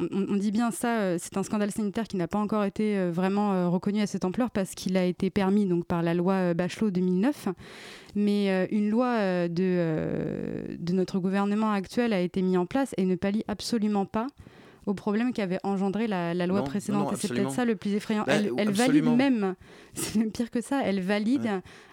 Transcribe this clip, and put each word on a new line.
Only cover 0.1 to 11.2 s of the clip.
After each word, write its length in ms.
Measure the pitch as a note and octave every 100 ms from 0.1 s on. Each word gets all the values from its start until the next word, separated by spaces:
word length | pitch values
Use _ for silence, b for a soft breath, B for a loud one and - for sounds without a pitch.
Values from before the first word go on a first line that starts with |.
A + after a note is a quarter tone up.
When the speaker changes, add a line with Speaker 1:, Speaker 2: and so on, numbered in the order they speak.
Speaker 1:
on, 160 | G3 G3
on 60 | G3+
dit 140 | G#3
bien 200 | G#3 A#3+
ça, 300 | - A#3+ A3+
euh, 160 | F#3+ E3+
c'est 160 | - G3
un 60 |
scandale 280 | F#3+ G#3+ G#3
sanitaire 380 | G#3+ G#3 G#3 A3
qui 80 | F#3+
n'a 120 | E3+
pas 100 | G#3
encore 260 | G#3 G#3+
été, 320 | G3+ - G#3+ G3+
euh, 140 | F3+
vraiment, 400 | E3+ F#3+ G3+ G#3
euh, 160 | F#3 F3
reconnu 320 | F3+ G#3 G#3
à 60 | G#3
cette 180 | G3
ampleur 260 | F#3 F#3 B3
parce 200 | G#3 F#3+
qu'il 260 | - F#3+ F#3
a 80 |
été 240 | F3+ F3 F#3+
permis 380 | G3+ F#3+ G#3 G3
donc, 180 | F3
par 180 | E3+ F3
la 120 | E3+
loi, 180 | E3+ F3
euh, 220 | F#3+ F3+
Bachelot 360 | E3+ F3+ - A3
deux 120 | F#3
mille 180 | F3+ F#3
neuf. 280 | A#3 D4 G3+ F3+ B B B B B
Mais, 360 | G#3 G#3 G3+ G3+
euh, 160 | F#3+ F#3
une 180 | G#3+ G#3
loi, 300 | A3 B3+ A#3
euh, 300 | G3 F3+ F3
de, 140 | E3+
euh, 1000 | F#3+ F3+ E3 D#3 D#3+ - - - - A1 - -
de 140 | E3+
notre 240 | F#3 F3+
gouvernement 520 | G3